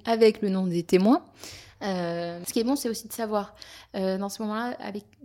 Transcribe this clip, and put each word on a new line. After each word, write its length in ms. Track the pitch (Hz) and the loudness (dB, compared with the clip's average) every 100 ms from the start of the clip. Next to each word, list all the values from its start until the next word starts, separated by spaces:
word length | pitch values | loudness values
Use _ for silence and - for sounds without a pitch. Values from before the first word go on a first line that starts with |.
avec 380 | - 226 220 214 | 0 6 6 4
le 80 | 208 | 0
nom 160 | 190 185 | 0 0
des 160 | 170 | -2
témoins. 420 | 165 180 202 294 - - - - - - | 4 6 6 4 2 -20 -18 -18 -20 -8
Euh, 560 | 208 180 170 170 170 175 175 | -4 -2 -2 -4 -6 -8 -2
ce 60 | |
qui 80 | 240 | 0
est 40 | |
bon, 120 | 226 277 | 2 0
c'est 140 | 240 | -2
aussi 180 | 220 220 | -6 -8
de 40 | |
savoir, 420 | - 220 214 202 - - - - - | -6 -2 -2 -4 -12 -20 -20 -10 -4
euh, 220 | 190 190 | -2 -2
dans 100 | 202 | -4
ce 140 | - | -6
moment-là, 340 | 214 214 240 - | -6 -4 -6 -8
avec, 260 | - 202 - - | -10 -10 -12 -18